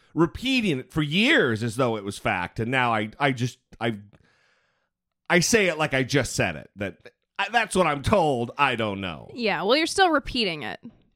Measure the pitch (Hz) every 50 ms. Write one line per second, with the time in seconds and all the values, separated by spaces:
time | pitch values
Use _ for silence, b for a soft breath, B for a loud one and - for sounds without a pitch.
0 | b b b 147 170 170 - - - 262 262 254 220 196 147 127 131 - - 156
1 | 151 143 156 190 226 277 330 277 170 127 113 104 117 117 104 127 135 120 113 107
2 | 98 101 - - - 120 101 90 87 87 - - 113 117 135 131 123 120 113 107
3 | 107 107 - - 147 139 135 117 127 123 - _ _ _ - - 110 120 110 101
4 | 104 101 _ _ _ _ _ _ _ _ _ _ _ _ _ _ _ _ _ _
5 | _ _ _ _ _ - 170 175 160 - 240 220 196 175 156 156 156 143 139 131
6 | 131 120 139 143 113 - - - 120 95 80 69 - - _ 95 101 95 85 _
7 | - - - _ _ _ _ - 196 202 214 233 220 190 - 190 180 156 147 139
8 | 135 - 220 196 165 151 135 120 120 117 - - 143 135 123 113 113 104 98 98
9 | 98 90 80 65 57 - - 247 233 202 180 151 170 - 254 311 330 - - 392
10 | 381 349 311 277 - - - 247 226 185 165 151 131 107 - - - 233 - _
11 | _ _ _